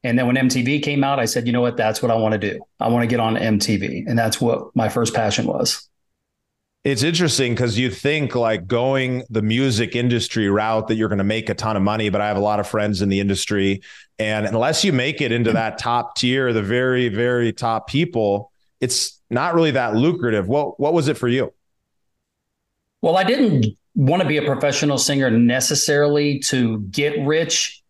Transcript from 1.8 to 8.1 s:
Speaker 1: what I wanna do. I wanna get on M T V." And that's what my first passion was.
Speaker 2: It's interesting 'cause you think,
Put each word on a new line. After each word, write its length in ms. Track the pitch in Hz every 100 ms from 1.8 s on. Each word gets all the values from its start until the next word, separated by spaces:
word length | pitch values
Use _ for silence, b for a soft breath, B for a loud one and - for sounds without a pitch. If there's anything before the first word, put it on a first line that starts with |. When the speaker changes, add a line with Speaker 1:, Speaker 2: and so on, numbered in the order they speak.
| 110 107
Speaker 1:
what 120 | 120
I 20 |
wanna 240 | 113 110 107
do. 220 | 101 - - _
I 80 | 110
wanna 220 | 120 117
get 100 | 120
on 180 | 110 110
M 220 | 113 104
T 180 | - 101
V." 280 | 98 - -
And 100 | 117
that's 240 | 113 -
what 340 | 117 - - 123
my 120 | 110
first 240 | 127 113
passion 320 | - 107 104 120
was. 420 | - - - - _ _ _ _ _ _ _ _ _
Speaker 2:
It's 180 | 139 123
interesting 540 | 151 165 170 127 127 110
'cause 200 | 123 104
you 140 | 127
think, 460 | - 139